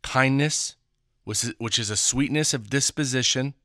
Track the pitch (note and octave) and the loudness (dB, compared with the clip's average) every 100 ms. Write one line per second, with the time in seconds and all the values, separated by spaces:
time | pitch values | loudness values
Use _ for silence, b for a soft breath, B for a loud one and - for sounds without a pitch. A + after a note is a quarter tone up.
0 | - C3 C3 C3+ D3+ - - - _ _ | 0 2 4 4 2 0 -6 -10 _ _
1 | _ _ - G#2+ A#2 - A#2 - G#2 G#2+ | _ _ -6 -4 -4 -4 -2 -2 0 0
2 | - B2+ D3 D3+ D3+ C3+ G#2 C#3 - - | 0 0 0 2 0 -2 -2 0 0 -2
3 | C#3 B2+ A#2+ C3 C3+ - | -2 0 2 0 -2 -6